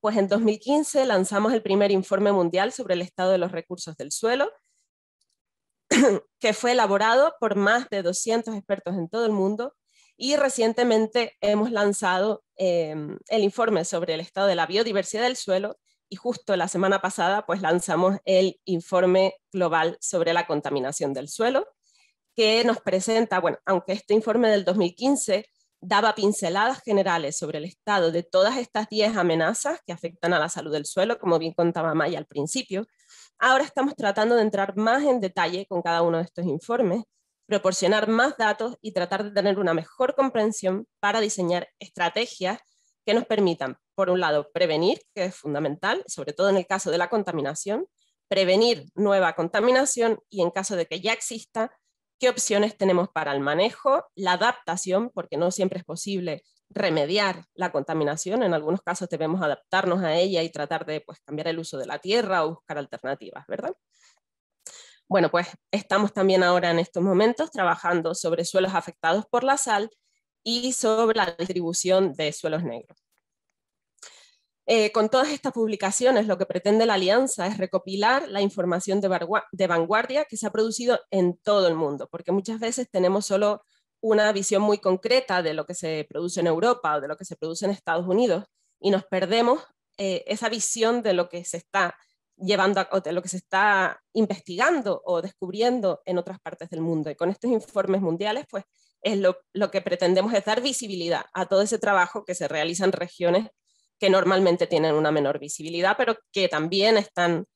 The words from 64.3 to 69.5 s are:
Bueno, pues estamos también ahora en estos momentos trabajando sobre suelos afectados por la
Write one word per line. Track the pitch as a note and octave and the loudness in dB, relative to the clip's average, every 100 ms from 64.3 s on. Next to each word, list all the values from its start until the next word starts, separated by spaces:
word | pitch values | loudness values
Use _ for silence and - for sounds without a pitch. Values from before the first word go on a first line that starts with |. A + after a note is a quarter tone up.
| _ _ _ - - - _ _ | _ _ _ -20 -20 -20 _ _
Bueno, | F#3+ E3 | 2 2
pues | E3+ F3+ - _ | 0 -4 -10 _
estamos | G3+ - G3 G#3 | -8 -2 0 0
también | - F#3+ F#3 | 0 2 4
ahora | F3+ F3+ F3 | 4 2 2
en | E3 | 0
estos | F3 - | 0 -2
momentos | F#3 F#3 A3 A#3+ D#4+ | 2 4 2 2 -4
trabajando | B3 F3+ E3+ F3 F3 E3 F3+ | -2 0 0 0 -2 -2 -4
sobre | E3+ E3+ | -4 -2
suelos | E3+ F#3+ F#3+ | -2 0 0
afectados | F#3+ E3 - D#3+ F#3 G#3+ | -2 -4 -6 0 0 0
por | A#3+ | -2
la | B3+ | 0